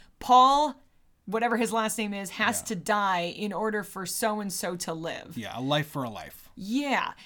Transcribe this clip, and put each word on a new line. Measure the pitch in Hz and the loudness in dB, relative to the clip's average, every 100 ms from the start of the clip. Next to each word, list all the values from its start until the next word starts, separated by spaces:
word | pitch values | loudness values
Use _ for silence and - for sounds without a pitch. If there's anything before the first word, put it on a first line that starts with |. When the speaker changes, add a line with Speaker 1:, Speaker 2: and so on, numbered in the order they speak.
| - _ | -14 _
Speaker 1:
"Paul, | - 254 262 285 294 - _ _ _ _ | 6 8 8 6 4 -2 _ _ _ _
whatever | - 220 233 226 | -6 -2 0 2
his | 220 | 2
last | 226 220 226 | 0 0 -2
name | 208 | -4
is, | 202 190 | -4 -6
has | - 214 - | 0 0 0
Speaker 2:
Yeah. | - | -4
Speaker 1:
to | 190 | -6
die | 220 208 196 180 175 - | 0 2 4 2 0 -4
in | 208 | -6
order | 180 220 208 | -2 -2 -2
for | 190 196 180 | -6 -8 -6
so-and-so | - 220 214 202 - 185 180 | -2 0 0 -4 -4 -4 -4
to | - | -6
live." | 165 165 - - - | -4 -6 -8 -10 -10
Speaker 2:
Yeah, | 101 120 | -8 -6
a | |
life | 135 147 151 | 0 0 0
for | 147 | -6
a | 120 | -6
life. | 98 73 - - | -8 -12 -16 -20
Speaker 1:
Yeah, | - 196 262 285 208 - - | -12 -4 -2 0 -2 -2 -8